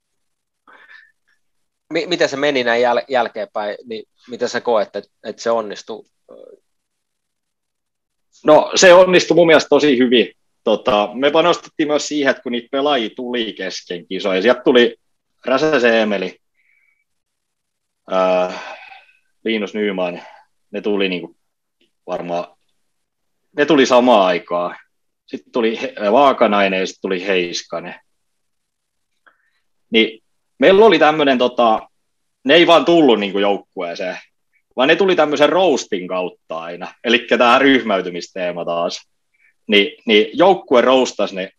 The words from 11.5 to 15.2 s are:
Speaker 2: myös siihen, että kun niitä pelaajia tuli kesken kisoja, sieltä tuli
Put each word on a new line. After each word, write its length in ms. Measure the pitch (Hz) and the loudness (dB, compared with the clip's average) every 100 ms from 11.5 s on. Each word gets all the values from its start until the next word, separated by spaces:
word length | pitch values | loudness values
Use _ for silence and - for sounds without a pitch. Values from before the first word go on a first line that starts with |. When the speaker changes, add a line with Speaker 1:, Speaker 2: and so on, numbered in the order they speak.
| 160 - - 151 | -2 -6 -6 -4
Speaker 2:
myös 200 | 147 - | -4 -4
siihen, 220 | 151 135 | -4 -2
että 120 | 120 | -4
kun 100 | 123 | -6
niitä 160 | 120 120 | -8 -6
pelaajia 400 | 139 143 139 107 - | -4 -2 -2 -4 -8
tuli 360 | 123 120 110 | -8 -8 -8
kesken 540 | 98 95 - - 90 - | -10 -12 -12 -12 -14 -10
kisoja, 360 | 92 95 92 | -8 -4 0
sieltä 200 | 104 123 | 0 0
tuli 320 | - 123 120 - _ _ | 2 4 2 0 _ _